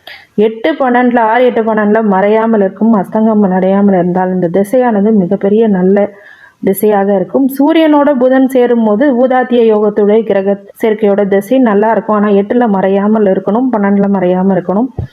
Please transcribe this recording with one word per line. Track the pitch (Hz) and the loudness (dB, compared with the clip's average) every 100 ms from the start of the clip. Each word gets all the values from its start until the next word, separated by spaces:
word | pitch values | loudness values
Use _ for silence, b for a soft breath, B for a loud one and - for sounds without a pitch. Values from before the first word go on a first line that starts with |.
| B B B - | B B B -2
எட்டு | 220 226 311 | -2 -2 -4
பன்னெண்டுல, | 302 262 247 247 240 | -2 0 0 0 0
ஆறு, | 220 233 247 | 0 2 0
எட்டு, | 226 | 0
பன்னெண்டுல | 226 214 208 214 | -2 -2 0 0
மறையாமல் | 220 190 202 220 226 220 | 0 0 0 0 0 0
இருக்கும். | 190 190 220 | -2 -2 0
அஸ்தங்கம் | 214 175 220 220 214 202 | 0 -2 -2 0 2 0
அடையாமல் | 185 185 196 202 | 0 0 2 2
இருந்தால் | 185 175 180 185 | 0 0 -2 -2
இந்த | 185 175 | -2 -2
திசையானது | 185 202 262 247 208 202 | -2 0 0 0 0 0
மிகப்பெரிய | 220 175 196 202 208 226 | 0 0 -2 0 0 2
நல்ல | 196 180 202 202 B B B B B | 2 2 2 0 B B B B B
திசையாக | 202 196 214 208 196 202 | -4 0 0 0 0 -2
இருக்கும். | 180 254 269 | -2 -2 -2
சூரியனோட | 269 285 320 320 302 285 | 0 0 2 2 2 2
புதன் | 277 254 262 262 | 2 2 2 2
சேரும் | 262 240 240 | 2 2 0
போது | 220 208 294 240 254 | 0 0 0 2 0
ஊதாத்திய | 254 247 240 226 214 | 0 0 0 2 2
யோகத்துடைய | 208 208 202 214 | 0 0 0 0
கிரக | 214 196 196 202 - - | 0 -2 -2 -4 -6 -6
சேர்க்கையோட | 226 214 208 202 202 | -4 0 0 0 0
திசை | 196 196 262 | -2 0 0
நல்லா | 247 202 214 | 2 2 0
இருக்கும். | 208 202 214 | 0 -2 -2
ஆனா | 208 | 0
எட்டுல | 202 202 247 240 | 0 0 0 0
மறையாமல் | 196 190 196 208 220 | 0 0 0 0 0
இருக்கணும், | 202 190 196 208 262 | 0 0 -2 -2 -2
பன்னெண்டுல | 226 196 202 202 | -2 0 0 0
மறையாம | 196 180 185 190 | 0 0 0 0
இருக்கணும். | 185 180 190 254 - B | -2 -2 -4 -4 -6 B